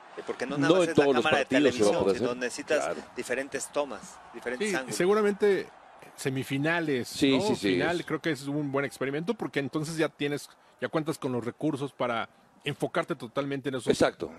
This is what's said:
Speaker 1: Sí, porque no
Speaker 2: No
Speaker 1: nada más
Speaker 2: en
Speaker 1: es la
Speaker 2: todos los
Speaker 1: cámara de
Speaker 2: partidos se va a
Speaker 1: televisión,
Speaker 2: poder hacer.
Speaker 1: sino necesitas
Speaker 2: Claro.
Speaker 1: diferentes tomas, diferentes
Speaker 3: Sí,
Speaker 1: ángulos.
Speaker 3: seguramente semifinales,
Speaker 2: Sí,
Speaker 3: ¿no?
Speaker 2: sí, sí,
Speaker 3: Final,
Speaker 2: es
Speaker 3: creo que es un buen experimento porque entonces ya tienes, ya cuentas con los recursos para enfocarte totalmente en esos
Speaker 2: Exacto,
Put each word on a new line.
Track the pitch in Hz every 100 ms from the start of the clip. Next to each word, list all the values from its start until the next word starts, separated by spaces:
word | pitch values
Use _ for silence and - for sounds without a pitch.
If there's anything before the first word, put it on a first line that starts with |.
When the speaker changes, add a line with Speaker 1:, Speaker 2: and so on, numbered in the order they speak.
| - -
Speaker 1:
Sí, | -
porque | 110 127
no | 139
Speaker 2:
No | 160
Speaker 1:
nada | 185
más |
Speaker 2:
en | 165
Speaker 1:
es | 151
la |
Speaker 2:
todos | 143 135
los |
Speaker 1:
cámara | 156 151
de | 131
Speaker 2:
partidos | 131
se |
va | 143
a | 120 101
Speaker 1:
televisión, | 101
Speaker 2:
poder | 98 95
hacer. | 120
Speaker 1:
sino | 123
necesitas | 123 - 139 151 143
Speaker 2:
Claro. | - - -
Speaker 1:
diferentes | - 123 139 135 -
tomas, | 143 143 101 - - -
diferentes | 117 120 127 208
Speaker 3:
Sí, | 175
Speaker 1:
ángulos. | 131 -
Speaker 3:
seguramente | 175 214 208 202 208 185 - - - - - -
semifinales, | 143 131 120 139 151 170 160 131 110
Speaker 2:
Sí, | - 143 135
Speaker 3:
¿no? | 202
Speaker 2:
sí, | 202
sí, | -
Speaker 3:
Final, | 90 151 175
Speaker 2:
es | -
Speaker 3:
creo | 151
que | 170
es | 135 139
un | 147 143
buen | 135
experimento | 139 - 131 143 170 226
porque | 156 151
entonces | 139 185 156 160
ya | 151
tienes, | - 143 143 - - _ -
ya | 127
cuentas | 160 151 143
con | 135
los | 123 113
recursos | - 151 139 139
para | - 127 117 98 _ _ _ 143
enfocarte | 147 143 170 160 160
totalmente | 120 - 139 139 139
en | 131
esos | 127
Speaker 2:
Exacto, | - 147 - 82